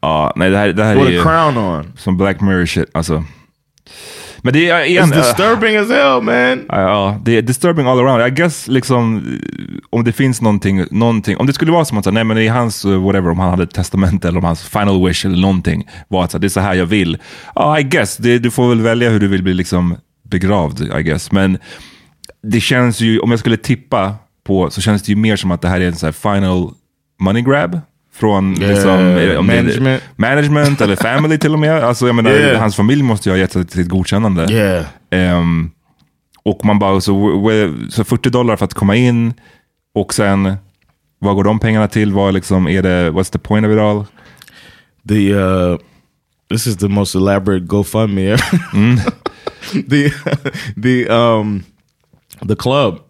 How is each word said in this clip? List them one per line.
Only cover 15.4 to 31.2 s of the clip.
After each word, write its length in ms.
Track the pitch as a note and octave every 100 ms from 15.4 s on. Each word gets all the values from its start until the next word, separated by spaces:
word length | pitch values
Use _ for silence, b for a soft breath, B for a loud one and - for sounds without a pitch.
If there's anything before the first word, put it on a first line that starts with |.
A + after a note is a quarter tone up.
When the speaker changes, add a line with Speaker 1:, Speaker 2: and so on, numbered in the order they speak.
| F#2+ F#2+ E2+ E2+ - B B
Speaker 1:
var 160 | F#2+
att, 80 | F2
så 60 | F#2
här, 40 |
det 60 | G2
är 20 |
så 100 | F#2
här 140 | G2
jag 120 | F#2 F2
vill. 320 | G#2+ F2 E2 B B B -
Ja, 240 | D3+ D#3
I 40 |
guess. 340 | C#3 E3 G2+ -
Det, 220 | A#2+ A#2+
du 120 | A#2+
får 180 | A2+ B2
väl 120 | A#2+
välja 280 | A2+ A#2 A#2+
hur 100 | G#2+
du 80 | G2+
vill 160 | G2
bli, 100 | F#2
liksom, 440 | F2+ F2+ F2+ F2 F2 _ _ -
begravd, 520 | F#2+ F#2 G2+ D#2+ - D2 A1+
I 40 |
guess. 280 | D#2 D2+ -
Men 260 | G2 F#2+ F#2 B B B B B B - -
det 160 | A2 A2+
känns 380 | - B2+ B2 A2
ju, 200 | A2+ A2
om 120 | A2+
jag 80 | A#2
skulle 180 | A#2 A2+
tippa 560 | - B2+ - A#2+ G2 G#2+ _ _ -
på, 220 | F#2+ E2+
så 120 | -
känns 220 | G2 G#2
det 60 | -
ju 40 | G#2
mer 200 | A2 G#2
som 160 | F#2+
att 100 | F2
det 60 | F2
här 140 | F#2
är 60 | F2+
en 80 | E2
så 100 | D#2+
här 80 |
final 580 | D#2 G#2+ G2+ F#2+ F#2 F2 - _ _ _ _
money 220 | F#2+ A2
grab 380 | B2 C#3 E3+ F3 D3 _ _ -
från, 420 | A2 G2+ F#2+ F#2+
Speaker 2:
Yeah, 100 | G2
Speaker 1:
liksom, 180 | G2+ G2 F#2+
eh, 400 | F#2 F2+ F#2+ D#2
om 80 | F#2
det 60 | A#2
är 40 |
Speaker 2:
management. 420 | A#2+ A#2 C3 C3 - -
Speaker 1:
management 680 | A2 C#3 D3 D3 C#3+ C#3+
eller 140 | G#2 F#2+
family 420 | A2 C3